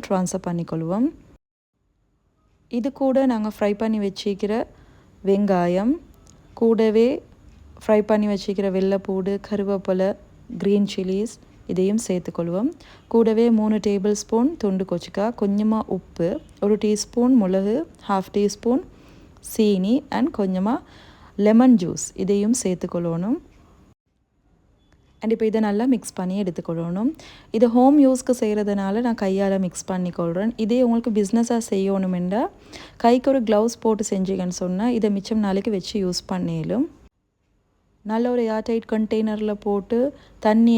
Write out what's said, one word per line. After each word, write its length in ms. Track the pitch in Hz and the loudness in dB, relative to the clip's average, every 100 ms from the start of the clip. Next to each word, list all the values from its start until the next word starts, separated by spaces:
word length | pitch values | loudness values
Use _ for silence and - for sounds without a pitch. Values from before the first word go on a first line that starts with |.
| - | -2
ட்ரான்ஸ்ஃபர் 380 | 190 180 190 185 | -2 -2 -4 -6
பண்ணிக்கொள்வோம். 580 | 175 165 165 165 196 269 - - - _ _ _ _ _ _ _ _ _ _ _ _ _ | -6 -4 -6 -4 -2 -2 -4 -16 -20 _ _ _ _ _ _ _ _ _ _ _ _ _
இது 180 | 240 254 269 | -6 -4 -2
கூட 160 | 269 262 269 | 0 2 2
நாங்க 160 | 226 214 - | 0 -4 -2
ஃப்ரை 180 | 208 208 | -2 0
பண்ணி 180 | 220 220 202 | -2 -2 -4
வச்சிருக்கிற 480 | 190 - 196 202 220 - - - - _ _ 190 | -4 -6 -4 -2 -4 -6 -12 -20 -20 _ _ 0
வெங்காயம், 640 | 196 202 185 175 180 220 330 - - - - - - | 2 2 2 2 0 0 -2 -6 -20 -20 -20 -20 -2
கூடவே 500 | 226 220 220 214 233 302 - - - - - - | 2 4 4 4 2 0 -8 -20 -20 -20 -20 -8
ஃப்ரை 160 | - 214 208 | 2 2 4
பண்ணி 180 | 214 208 | 0 0
வச்சிருக்கிற 360 | 202 - 196 196 190 | -2 -4 -2 -2 0
வெள்ளைப்பூடு, 560 | 190 196 190 190 190 196 - | 0 0 -2 -4 -4 -6 -4
கருவேப்பிலை, 640 | 208 196 196 196 185 190 208 - - - 175 | -4 -2 -2 -2 0 0 -2 -10 -20 -16 -4
கிரீன் 280 | 185 202 202 | 0 2 0
சில்லிஸ், 420 | - 185 190 220 - - - - | -2 -4 -2 -4 -8 -20 -18 -6
இதையும் 320 | 180 190 214 - | -2 0 0 -2
சேர்த்துக்கொள்வோம். 640 | 185 170 - 170 180 254 349 - - - | -4 -4 -6 -4 -2 -4 -6 -16 -20 -2
கூடவே 320 | 233 220 220 233 226 | 2 4 4 4 4
மூணு 180 | 214 214 208 | 2 0 0
டேபிள் 280 | 202 202 208 | 0 0 -2
ஸ்பூன் 280 | - 226 254 339 | -2 0 0 0
துண்டு 220 | 208 190 190 | -2 -2 -2
கொச்சிக்காய், 440 | 175 - - 208 240 | -6 -6 -4 -4 -2
கொஞ்சமா 400 | 202 202 214 220 - 190 | -2 0 0 0 -2 -6
உப்பு, 320 | - - 170 269 - - 202 | -6 -4 -4 -4 -8 -4 0
ஒரு 100 | 208 214 | 0 0
டீஸ்பூன் 500 | 208 - - 247 262 | -2 -2 -2 2 4
மிளகு, 360 | 190 190 196 240 330 - - | 2 0 0 -2 -4 -10 -4
ஹாஃப் 220 | 196 185 208 | -4 -2 0
டீஸ்பூன் 460 | 202 - 233 254 381 - - - - - - | -2 0 -2 -2 -2 -14 -20 -20 -20 -20 -8
சீனி 440 | - 214 196 190 262 - 202 | 0 2 2 2 0 -2 -2
and 120 | 269 294 | -2 -2
கொஞ்சமா 360 | 196 185 196 294 - - - - - - 202 | -2 -2 -2 -2 -6 -20 -20 -20 -12 0 4
லெமன் 300 | 220 262 233 | 6 8 6
ஜூஸ், 240 | 175 156 - - | 4 -6 -8 -6
இதையும் 340 | 190 202 208 - | -2 0 0 0
சேர்த்துக்கொள்ளணும். 760 | 196 180 180 175 170 165 190 320 - _ _ _ _ _ _ _ _ _ _ _ _ _ _ _ _ _ | -2 -4 -4 -4 -2 -2 -2 -4 -8 _ _ _ _ _ _ _ _ _ _ _ _ _ _ _ _ _
And 100 | 214 | -4
இப்போ 120 | 226 220 | -2 0
இதை 100 | 214 214 | 0 0
நல்லா 200 | 202 247 | 0 2
மிக்ஸ் 240 | 247 - - | 0 -2 -6
பண்ணி 180 | 180 190 | -4 -4
எடுத்துக்கொள்ளணும். 680 | 190 165 175 165 165 180 240 320 - - - 220 | -4 -6 -6 -6 -4 -2 -4 -4 -12 -20 -8 0
இது 80 | 240 240 | 2 6
ஹோம் 200 | 254 302 | 6 8
யூஸ்க்கு 300 | 269 254 - 247 | 6 4 0 -2
செய்கிறதுனால 600 | 220 208 208 202 196 208 247 | 0 0 0 -2 -2 -2 -2
நான் 140 | 226 | -2
கையால 340 | 196 190 196 190 | 0 0 0 0
மிக்ஸ் 240 | 185 - - | -2 -6 -6
பண்ணிக்கொள்றேன். 600 | 185 180 175 170 170 220 233 | -4 -4 -4 -4 -2 -4 -2
இதே 140 | 220 240 247 | 0 2 2
உங்களுக்கு 260 | 233 233 208 | 2 0 0
பிசினஸா 420 | 202 226 233 233 226 | 0 2 2 0 -2
செய்யணுமெண்டா, 720 | 196 196 196 185 180 180 202 349 - - - - - | -2 0 0 -2 -2 -2 -2 -4 -6 -20 -20 -20 -2
கைக்கு 260 | 233 247 262 | 2 4 4
ஒரு 100 | 269 220 | 2 2
கிளவுஸ் 340 | 208 226 - 226 | 2 2 0 -2
போட்டு 200 | 214 220 | -2 -2
செஞ்சீங்கன்னு 460 | 196 190 190 180 180 | -2 -2 -2 -4 -4
சொன்னா, 240 | 180 185 233 240 | -4 -2 0 0
இதை 120 | 208 202 | 0 -2
மிச்சம் 280 | 190 220 202 | -2 -2 0
நாளைக்கு 280 | 190 202 202 | -2 -2 -4
வச்சு 180 | 180 214 | -4 -4
யூஸ் 180 | 185 180 - | -2 -4 -6
பண்ணிடலாம். 540 | 185 175 165 160 202 330 - - _ _ _ _ _ _ _ _ _ 202 | -6 -4 -4 -4 -2 -4 -6 -20 _ _ _ _ _ _ _ _ _ -6
நல்ல 200 | 220 247 | -2 0
ஒரு 100 | 247 226 220 | 0 -2 -2
ஏர்டைட் 280 | 220 226 220 | -2 -4 -2
கண்டெய்னர்ல 600 | 220 214 220 220 214 214 208 - | -2 0 0 -2 -2 -4 -4 -4
போட்டு, 320 | 202 190 233 269 285 - - 220 | -4 -2 -2 -2 -4 -16 -4 2
தண்ணி 300 | 214 233 | 4 6